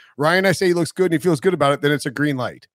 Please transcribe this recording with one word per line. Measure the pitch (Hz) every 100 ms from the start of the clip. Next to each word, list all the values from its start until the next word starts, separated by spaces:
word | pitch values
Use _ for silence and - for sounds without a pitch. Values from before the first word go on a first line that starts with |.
| - -
Ryan, | 151 180 196
I |
say | 165 185
he |
looks | 175 196
good | - 185
and |
he | 165
feels | 180 151
good | 190
about | 175 143
it, | 143
then | 143
it's | 147 147
a |
green | 120 147 131
light. | 113 67 _